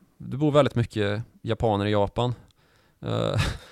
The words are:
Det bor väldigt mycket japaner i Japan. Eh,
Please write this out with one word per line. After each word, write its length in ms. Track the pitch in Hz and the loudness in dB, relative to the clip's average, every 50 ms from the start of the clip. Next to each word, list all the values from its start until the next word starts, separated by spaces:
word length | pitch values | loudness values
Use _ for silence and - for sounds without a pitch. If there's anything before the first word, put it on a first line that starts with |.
| _ _ _ - | _ _ _ -16
Det 200 | 139 120 120 131 | -12 -10 -4 0
bor 140 | 151 151 | 0 4
väldigt 240 | 135 147 135 120 - | 4 4 4 4 2
mycket 480 | - 117 - - 110 101 101 104 107 117 - - - | 0 -2 0 0 -2 -2 0 -2 -4 -6 -10 -14 -10
japaner 440 | - 113 110 - 123 113 104 101 101 | -6 -4 -4 0 0 2 2 2 2
i 60 | 104 | 2
Japan. 420 | 104 104 101 95 - - 120 127 120 - - - _ _ _ _ _ _ _ _ _ _ - | 2 2 0 0 0 -2 -2 -2 -2 -6 -10 -20 _ _ _ _ _ _ _ _ _ _ -8
Eh, 360 | 113 113 113 113 - - 104 - - - - - - | -6 -4 -2 -2 -2 0 0 -2 -2 -4 -8 -12 -20